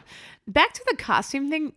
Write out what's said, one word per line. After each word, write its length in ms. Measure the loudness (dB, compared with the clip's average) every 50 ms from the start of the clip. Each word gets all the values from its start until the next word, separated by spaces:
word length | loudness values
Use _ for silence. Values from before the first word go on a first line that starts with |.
| -6 -12 -20 -20 -20 -20 -20 -20 _ 0
Back 260 | 4 4 4 4 2
to 100 | -2 -2 -2
the 60 | -2 -2
costume 540 | 0 0 0 0 0 0 -4 -4 -2 -2
thing. 220 | -2 -2 -4 -4 -8